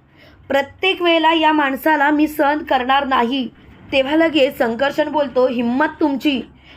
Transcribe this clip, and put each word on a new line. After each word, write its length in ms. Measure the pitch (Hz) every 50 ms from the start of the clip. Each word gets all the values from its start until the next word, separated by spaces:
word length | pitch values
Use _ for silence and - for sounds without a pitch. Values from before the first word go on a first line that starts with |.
| _ _ _ - - - - - -
प्रत्येक 540 | - 269 277 269 277 - - - 381 381 -
वेळेला 320 | 349 339 330 330 320 320 339
या 180 | 330 311 311 311
माणसाला 560 | 302 294 269 269 - - 311 311 294 277 294
मी 180 | 302 294 302
सहन 300 | 302 302 - 294 277 302
करणार 480 | 302 339 - 311 262 247 254 269 277 277
नाही." 420 | 262 269 247 240 233 269 269 247 - - - - - - - - -
तेव्हा 240 | - 269 262 269 302
लगेच 420 | 320 330 330 285 311 254 285 277
संकर्षण 540 | - 269 226 226 226 277 285 277 311 294 302
बोलतो, 360 | 285 302 285 254 240 254 254
"हिम्मत 520 | 269 240 240 240 233 247 269 311 311 302 -
तुमची 420 | 330 294 277 - - 302 269 233 - - - - - - -